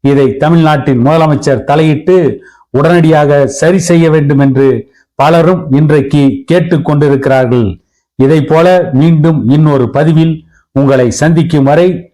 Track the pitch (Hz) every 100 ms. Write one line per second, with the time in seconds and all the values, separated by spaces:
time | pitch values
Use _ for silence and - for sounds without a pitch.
0 | 139 143 135 - 156 165 160 147 135 123
1 | 127 165 156 147 156 127 - 147 160 151
2 | 180 185 147 - - _ _ 131 156 175
3 | 160 156 147 143 135 - 165 190 170 170
4 | 165 156 143 139 139 131 135 120 - _
5 | _ - 143 165 165 185 156 135 151 151
6 | 135 147 139 139 - 175 175 160 - 147
7 | 147 139 135 135 127 123 104 85 _ _
8 | _ - 135 156 - 160 180 185 175 135
9 | 160 160 160 156 107 143 151 139 117 139
10 | 156 160 165 156 _ _ _ 135 139 135
11 | 123 - 156 165 147 147 135 151 180 175
12 | -